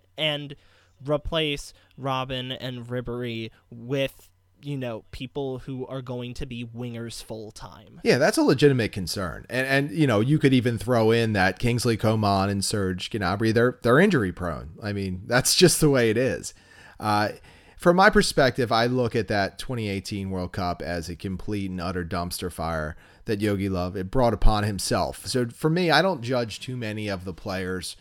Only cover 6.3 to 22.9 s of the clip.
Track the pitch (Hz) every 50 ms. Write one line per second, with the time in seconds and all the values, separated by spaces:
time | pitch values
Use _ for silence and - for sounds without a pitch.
6.3 | 123 - - 131 123 120 120 117 117 117 123 123 117 117 117 117 - - - -
7.3 | 117 110 110 104 - - - - 85 - 110 - - 175 - - 180 123 143 185
8.3 | 214 - 302 269 165 120 151 147 139 127 110 95 - 104 92 80 - 104 95 85
9.3 | 62 52 - - - 127 131 135 135 139 143 151 - 175 151 135 113 104 113 127
10.3 | 151 151 - 139 131 127 110 123 117 107 - 117 127 117 110 110 113 117 117 113
11.3 | 107 101 92 95 95 - - 120 120 123 - 123 113 101 - 110 110 110 107 101
12.3 | 98 98 95 101 101 98 95 - - 107 98 92 92 90 - - - 110 98 87
13.3 | 95 104 113 113 110 117 117 127 123 - - 117 120 143 185 220 185 135 104 92
14.3 | 85 - 90 87 78 62 60 76 82 - - 104 101 101 98 95 92 92 104 120
15.3 | 117 127 127 - - - 180 170 - - - 151 139 131 120 113 107 117 131 123
16.3 | 87 55 50 - - - _ _ - - - - - - - 107 104 104 107 101
17.3 | - - - - - - - - - - - 175 175 180 190 214 - 208 196 -
18.3 | - - 143 127 120 - 127 104 117 113 117 123 127 127 123 113 - 120 - -
19.3 | 113 101 98 92 - - - - 127 120 110 104 98 98 92 - 110 101 98 95
20.3 | 95 92 90 85 - - 92 87 87 - 71 78 87 87 82 85 85 80 - 101
21.3 | 95 87 - - 107 104 98 95 92 92 85 90 92 90 87 82 98 87 87 90
22.3 | - - - 87 - - 82 82 82 80 78 76